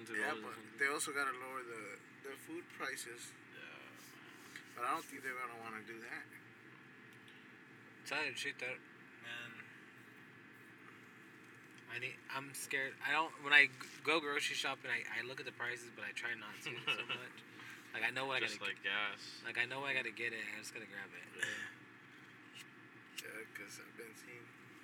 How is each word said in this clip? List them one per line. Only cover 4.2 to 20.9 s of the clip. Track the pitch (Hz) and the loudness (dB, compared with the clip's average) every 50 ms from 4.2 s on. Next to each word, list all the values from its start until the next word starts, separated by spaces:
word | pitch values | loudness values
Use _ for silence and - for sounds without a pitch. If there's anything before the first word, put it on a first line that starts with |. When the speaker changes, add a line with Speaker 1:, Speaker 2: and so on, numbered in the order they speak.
| - - - - - - - - - - - | -14 -14 -14 -14 -14 -12 -12 -12 -12 -8 -4
Speaker 2:
But | 123 120 | 0 4
I | 131 151 | 4 4
don't | 165 156 | 4 2
think | - 139 135 131 | -2 -6 -4 -2
they're | 135 127 127 | -2 -2 0
gonna | 127 120 117 117 113 | -2 -2 -4 -4 -6
wanna | 113 110 110 104 | -6 -6 -6 -6
do | 110 113 113 117 | -6 -8 -8 -6
that. | 120 147 156 120 - - - - - - - - - - - - - - - - - - - - - - - - - - - - - - - - - - - - | -6 -6 -6 -8 -8 -12 -14 -14 -16 -16 -16 -16 -16 -16 -16 -16 -16 -16 -16 -16 -16 -16 -16 -16 -16 -16 -16 -16 -16 -16 -16 -16 -16 -16 -16 -16 -16 -16 -12 -4
Speaker 3:
Tell | - 135 147 156 | 0 2 2 2
you | 139 120 | 2 2
the | - | 0
truth, | - 143 135 - | 0 -2 -2 -2
though, | 123 127 127 - - - - - - - - - - | -2 -4 -4 -4 -8 -14 -16 -16 -16 -16 -14 -12 -8
man. | - - - - - - - - - - - - - - - - - - - - - - - - - - - - - - - - - - - - - - - - - - - - - - - - - - - - - - | -6 -6 -6 -6 -6 -8 -10 -12 -12 -14 -16 -16 -16 -16 -16 -16 -16 -16 -16 -16 -16 -16 -16 -16 -16 -16 -16 -16 -16 -16 -16 -16 -16 -16 -16 -16 -16 -16 -16 -16 -16 -16 -16 -16 -16 -16 -16 -16 -16 -16 -14 -8 -4 -4
I | - | -2
need, | 123 131 - - - - - | -2 -2 -4 -6 -6 -4 -2
I'm | 135 139 139 131 | -2 -2 -2 -4
scared. | - - - 139 139 135 135 - - - | -6 -2 0 2 2 2 2 0 0 2
I | 139 143 | 6 8
don't, | 156 165 156 - - 147 | 8 8 6 4 0 6
when | 139 147 | 12 12
I | 147 143 135 | 12 12 12
g-, | 131 - - - - - - | 10 2 -10 -10 -8 0 6
go | 139 156 165 | 8 8 8
grocery | 147 143 143 147 143 - 143 | 8 6 4 6 6 4 4
shopping, | - - 143 135 131 - 131 | 4 4 4 2 2 2 2
I, | 120 120 117 - - 120 | 4 4 2 2 0 0
I | 117 123 | 0 0
look | 131 135 | -2 -4
at | 139 | -4
the | 127 117 | -4 -2
prices, | 120 120 120 123 120 120 117 107 | 0 0 0 0 0 -4 -8 -8
but | 107 104 | -6 -4
I | 101 98 | -2 -2
try | - 120 117 117 | 0 2 2 0
not | 110 104 107 107 - - | 0 -2 -6 -6 -4 -2
to | 156 120 120 - | -2 -2 0 2
so | 151 135 107 - | 2 2 2 2
Speaker 1:
<laughs> | - 131 | 0 -2
Speaker 2:
<laughs> | |
Speaker 3:
much. | 120 123 123 - - - - - - - - - - - - - | -2 -4 -6 -10 -10 -12 -12 -12 -12 -10 -10 -10 -12 -10 -4 -2
Like, | 113 110 | 2 2
I | 120 | 4
know | 123 131 135 135 | 4 4 4 4
what | 131 127 113 | 4 6 4
I | 110 | 4
Speaker 1:
Just | 107 104 | 2 2
Speaker 3:
gotta | 104 98 92 | 0 0 0
Speaker 1:
like | - - | 2 2
Speaker 3:
g-, | 98 98 | 4 6
Speaker 1:
gas. | 104 104 101 98 101 - - - - - | 6 4 4 2 -2 -6 -10 -8 -6 -4
Speaker 3:
like, | 113 113 117 | 0 4 4
I | 120 123 | 4 4
know | 131 135 | 4 0
what | 139 139 131 | 2 4 4
I | |
gotta | 131 123 117 107 | 4 4 2 0
get, | 107 117 117 113 | 0 0 0 0
and | 110 | 0
I | 107 104 104 104 | -2 -2 -4 -6
just | 107 - - | -6 -6 -6
gotta | 107 110 | -6 -8
grab | 98 | -6